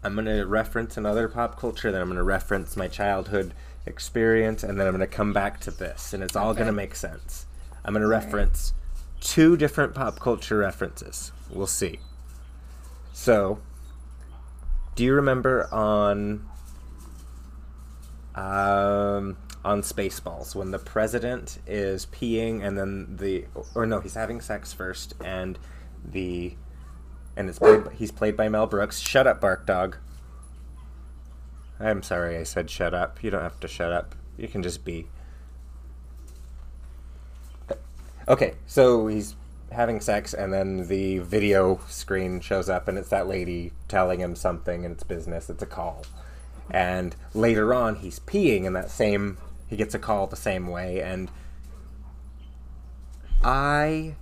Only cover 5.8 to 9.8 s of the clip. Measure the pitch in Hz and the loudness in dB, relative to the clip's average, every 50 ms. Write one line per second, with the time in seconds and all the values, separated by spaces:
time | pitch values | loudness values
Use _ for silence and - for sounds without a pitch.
5.8 | 92 80 - - - - - 98 95 90 - 101 101 110 110 113 113 110 104 101 | -6 -8 -6 -8 -8 -6 -6 -4 -4 -2 0 2 2 2 2 2 2 2 2 0
6.8 | 98 95 - - - 85 78 - - - - - - - - - - - - - | -2 -4 -6 -8 -8 -8 -8 -10 -10 -10 -10 -10 -12 -12 -14 -14 -14 -14 -14 -8
7.8 | - - 104 107 107 107 110 110 107 107 104 104 104 107 107 - - - - - | -6 -2 0 4 4 6 4 4 2 0 2 4 6 6 6 4 2 0 0 0
8.8 | - - - - - - - - - - - - 160 165 175 156 151 143 - - | -2 -6 -6 -6 -8 -10 -10 -6 -6 2 6 10 10 10 10 8 6 2 4 2